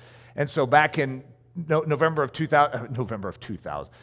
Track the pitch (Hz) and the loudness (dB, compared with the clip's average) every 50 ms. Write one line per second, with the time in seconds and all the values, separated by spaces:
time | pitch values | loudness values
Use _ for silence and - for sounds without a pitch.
0 | - - - - - - - - 147 143 - 156 135 120 139 147 151 151 - 160 | -20 -20 -20 -20 -20 -10 -4 -4 -4 -2 0 0 2 4 6 4 4 4 2 0
1 | 139 131 131 131 - - - _ _ _ - 180 165 156 156 160 156 160 151 127 | -2 -2 -4 -6 -12 -16 -20 _ _ _ -12 -10 -4 0 0 0 2 0 0 2
2 | 160 165 165 151 143 127 - - 160 - 156 147 147 143 131 120 120 143 131 117 | 2 2 2 0 -2 -2 -2 -4 -2 2 4 4 4 4 2 -4 -8 -6 -6 -6
3 | 120 107 117 101 98 95 87 - - - 104 85 - 78 73 73 69 - - - | -4 -4 -6 -6 -6 -8 -8 -10 -10 -10 -10 -10 -8 -8 -8 -8 -8 -12 -16 -20